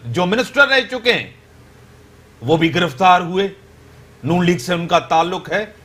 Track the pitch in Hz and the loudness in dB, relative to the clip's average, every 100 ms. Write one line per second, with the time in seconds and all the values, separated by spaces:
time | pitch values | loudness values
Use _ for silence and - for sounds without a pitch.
0 | 120 135 180 220 247 285 269 269 247 247 | -8 -4 -2 -2 0 2 4 2 -2 -4
1 | 240 180 95 - - - - - - - | -2 -2 -4 -16 -20 -20 -20 -20 -20 -20
2 | - - - - 113 160 165 160 175 123 | -20 -20 -20 -8 0 2 2 0 -2 2
3 | 185 180 170 185 196 - - - - - | 4 4 2 -4 -4 -6 -20 -20 -20 -20
4 | - - 127 175 175 175 180 170 170 170 | -20 -10 -2 0 0 0 -2 -4 0 0
5 | - 165 170 185 - 180 214 - | 2 0 0 -4 -6 -6 -6 -14